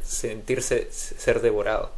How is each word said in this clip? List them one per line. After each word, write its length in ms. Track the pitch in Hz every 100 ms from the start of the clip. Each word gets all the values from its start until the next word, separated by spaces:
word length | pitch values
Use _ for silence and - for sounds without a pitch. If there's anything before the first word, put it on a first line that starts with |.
sentirse 840 | - - 117 110 - 123 - 120 -
s-, 240 | - - -
ser 220 | 127 110
devorado. 480 | 117 104 107 110 -